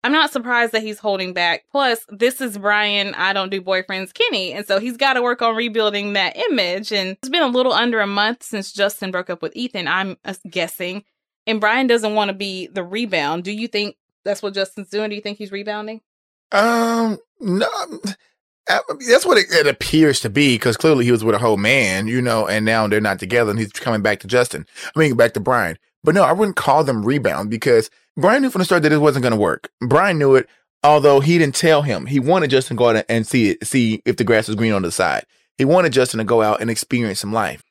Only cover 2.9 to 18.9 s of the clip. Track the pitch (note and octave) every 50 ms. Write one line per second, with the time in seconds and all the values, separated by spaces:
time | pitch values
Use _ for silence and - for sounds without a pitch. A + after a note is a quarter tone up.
2.9 | G3+ G3+ G3 G3+ - - F3 F#3+ G3 G3 F#3+ F#3+ G3 G3 F3+ F#3+ F#3+ F#3 F#3 -
3.9 | F#3+ F#3+ C#4+ C#4+ _ - A#4 A#4+ D#4+ G3+ F#3 F3 B2+ G3 G#3+ - G3 G3 A3 B3
4.9 | A#3+ A#3 C#4 C4+ C4 B3 A#3+ A#3+ A#3+ B3 A#3+ A#3 A3 A3 A#3+ A#3 G#3+ A3+ G#3+ G#3
5.9 | G3+ G#3 G3+ G#3 G3+ G3 F#3 F3 - - A4+ A4+ D4+ A#3 F#3 F3 F3+ G3 G#3+ -
6.9 | A3 G3+ F#3+ F#3 F#3+ _ - C4 C#4 F4 D#4 B3+ A#3+ B3+ B3+ C4 - G3 A#3 A#3+
7.9 | A#3 A3 G3+ G3+ G3+ G3+ G#3 A3 A#3+ _ - - - G3+ F#3+ - - G3+ G3 G3+
8.9 | G3+ - G3+ F#3+ F#3 F#3 F#3 - F3 E3+ - - - - B3 B3 - G3 E3 -
9.9 | E3+ F#3+ F#3+ F#3+ F3+ _ _ - F#3+ - _ F3+ - F3+ E3 E3+ - - F3 F3+
10.9 | F#3 G3+ _ _ _ _ _ _ _ _ _ A3+ A3 G#3+ G#3+ G#3 A3+ C4 C4+ B3
11.9 | A#3 A#3 A3 G#3+ G#3+ G#3+ G#3 G3 G3 F#3+ G3+ G3 F#3+ F#3 F3+ - - G3 F3 F3
12.9 | F#3+ A3+ A#3+ G#3+ F#3 E3 C#3+ C#3+ D#3+ F3 F3 F#3+ G#3+ G#3+ A#3 A3+ - G#3 G#3 G3+
13.9 | - _ _ _ _ _ _ G3+ G3+ - - G3+ G3 G3 F#3+ F#3+ _ G#3 F#3+ _
14.9 | - G#3 G#3+ G#3+ G#3 G#3 G#3 G#3 G#3 G#3 G#3+ G3 G3 G3+ G#3 G#3 G#3 G#3+ G#3+ G#3+
15.9 | A3 A3 _ _ _ _ _ _ _ _ _ _ - G3+ G#3+ A#3 A#3 A#3 A#3 A#3
16.9 | A#3 A3+ A3+ A3 G#3 - _ _ _ _ C#4 G3 F3 G3 C4 - - G4+ - E4
17.9 | A#3+ F3+ - G3+ F#3+ _ _ _ _ _ _ _ _ _ _ - A#2 - - -